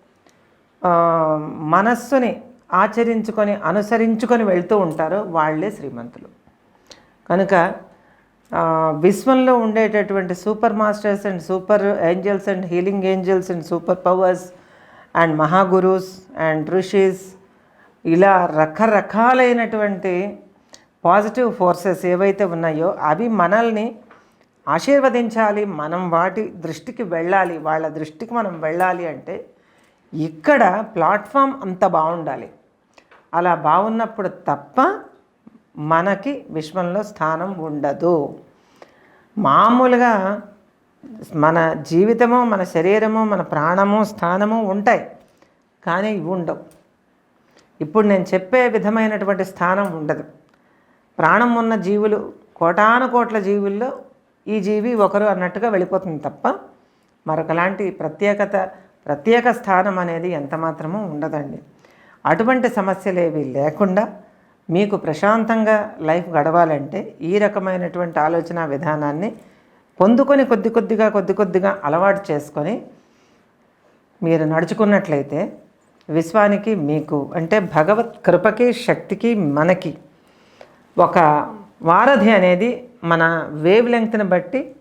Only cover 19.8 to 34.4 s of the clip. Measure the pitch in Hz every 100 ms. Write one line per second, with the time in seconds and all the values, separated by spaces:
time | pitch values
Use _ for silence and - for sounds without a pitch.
19.8 | 208 185 190 180 202 - - _ _ -
20.8 | _ _ 170 202 208 254 233 - 180 175
21.8 | 196 180 180 180 196 196 190 170 165 156
22.8 | 175 - 151 165 233 208 175 214 233 214
23.8 | 233 226 - - _ _ _ _ 139 160
24.8 | 269 277 262 240 233 226 214 208 202 156
25.8 | 151 175 180 165 185 180 214 175 165 156
26.8 | - - 190 165 170 196 180 160 156 160
27.8 | 156 156 156 - 226 240 202 165 156 170
28.8 | 185 175 170 135 - 190 - _ _ _
29.8 | _ _ - 160 160 165 294 277 196 196
30.8 | 220 180 160 208 - 277 269 269 196 185
31.8 | 190 175 156 170 147 131 110 - _ _
32.8 | _ _ _ _ - 165 180 165 156 170
33.8 | 220 226 220 220 180 -